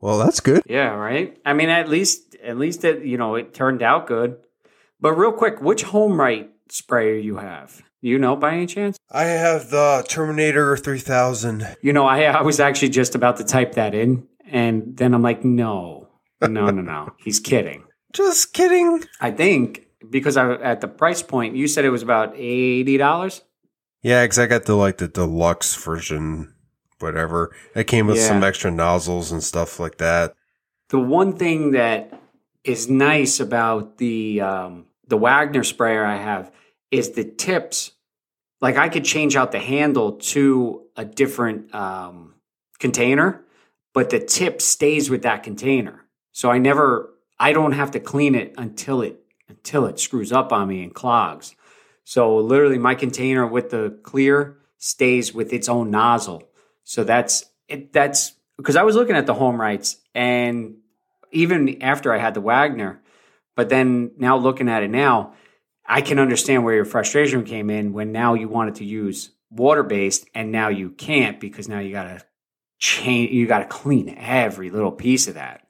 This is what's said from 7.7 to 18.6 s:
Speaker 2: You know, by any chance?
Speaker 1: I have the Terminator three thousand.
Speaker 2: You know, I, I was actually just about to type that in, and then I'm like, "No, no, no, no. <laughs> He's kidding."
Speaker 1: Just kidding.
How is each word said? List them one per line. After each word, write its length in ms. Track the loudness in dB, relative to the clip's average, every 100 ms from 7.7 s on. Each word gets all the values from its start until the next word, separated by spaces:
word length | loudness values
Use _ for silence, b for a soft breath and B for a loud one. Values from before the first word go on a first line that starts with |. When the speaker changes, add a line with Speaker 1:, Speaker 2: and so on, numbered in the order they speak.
| -20 -20 _
Speaker 2:
You 180 | -2 2
know, 160 | 2 2
by 200 | 0 -2
any 100 | -4
chance? 320 | -4 -4 -6 _
Speaker 1:
I 140 | -2
have 460 | 0 2 2 0 0
the 340 | 2 4 4 0
Terminator 680 | -4 -4 0 2 4 2 2
three 240 | -2 -6
thousand. 760 | 0 2 2 0 -4 -4 -8 -4
Speaker 2:
You 120 | 2
know, 120 | 4 4
I, 180 | 4
I 180 | 4 4
was 180 | 2 2
actually 300 | 2 2 0
just 260 | 2 0 2
about 220 | 2 0
to 80 | 0
type 300 | 0 0 0
that 200 | -2 0
in, 320 | 2 0 -4 _ -6
and 460 | -2 0 -2 -4 -2
then 160 | 2
I'm 80 | 4
like, 240 | 2 2 2
"No, 640 | 2 0 -4 -8 -14 -20 _ _ _
no, 280 | -2 0 0
no, 100 | 0
no. 320 | -4 -8 -10 -12
<laughs> 80 |
He's 160 | -6 -6
kidding." 460 | 0 0 0 -8 -20 _ _
Speaker 1:
Just 400 | 0 0 2 -2
kidding. 540 | 2